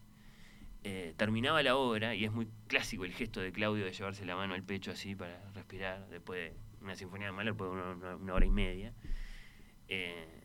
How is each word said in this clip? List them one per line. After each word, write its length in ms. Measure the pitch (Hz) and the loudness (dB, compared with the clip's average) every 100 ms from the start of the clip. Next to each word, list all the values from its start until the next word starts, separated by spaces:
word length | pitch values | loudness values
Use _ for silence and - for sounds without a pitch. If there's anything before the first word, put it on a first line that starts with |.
| - - - - - - - - | -20 -20 -20 -18 -18 -16 -14 -10
eh, 320 | 101 95 85 80 | -6 -4 -4 2
terminaba 460 | 104 110 135 160 | 4 4 6 6
la 140 | 135 131 | 8 8
obra, 380 | 127 107 113 | 6 4 2
y 100 | 98 107 | 2 2
es 60 | |
muy 140 | 113 113 - - | 0 -2 -6 0
clásico 380 | 135 - 101 90 | 0 2 -2 -2
el 60 | |
gesto 260 | - 113 104 | -2 -4 -2
de 120 | 92 | -2
Claudio 340 | 90 107 107 92 | 2 2 2 0
de 60 | |
llevarse 340 | 90 98 98 90 | -2 -4 -4 -4
la 100 | 90 | -2
mano 160 | 98 | 0
al 100 | 92 | -2
pecho 280 | 92 98 98 | -2 -4 -4
así 240 | 90 98 | -6 -6
para 260 | 95 90 90 98 | -6 -8 -10 -12
respirar, 520 | 101 - 92 95 95 95 | -12 -10 -6 -4 -4 -8
después 420 | 87 90 90 82 | -12 -6 -6 -6
de 40 | 80 - - | -8 -14 -12
una 120 | 98 | -10
sinfonía 340 | 90 92 98 101 | -8 -8 -6 -4
de 40 | |
Mahler, 220 | 92 110 | -2 0
puede 160 | 104 95 | 0 -2
una, 220 | 92 90 | -2 -4
una, 240 | 90 90 87 | -6 -8 -6
una 180 | 95 | 2
hora 100 | 92 | 8
y 60 | 95 | 8
media, 420 | 98 95 90 110 - - - - - - - - - - | 8 4 0 -6 -6 -2 -2 -2 -10 -14 -16 -18 -14 -6
eh, 380 | 95 90 87 82 78 | -2 -2 -6 -10 -14